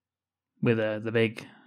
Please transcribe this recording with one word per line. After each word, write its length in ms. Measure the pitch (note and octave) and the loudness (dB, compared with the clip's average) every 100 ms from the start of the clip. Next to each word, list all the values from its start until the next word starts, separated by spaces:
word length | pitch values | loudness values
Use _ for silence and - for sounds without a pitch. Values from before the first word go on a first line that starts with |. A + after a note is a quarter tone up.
| _ _ _ _ _ _ | _ _ _ _ _ _
With, 160 | A#2+ A2+ | 0 2
uh, 220 | A2 G#2+ | 0 -2
the 100 | A2 | -2
big, 320 | A2+ A2+ A#2 - - | 2 2 -2 -14 -20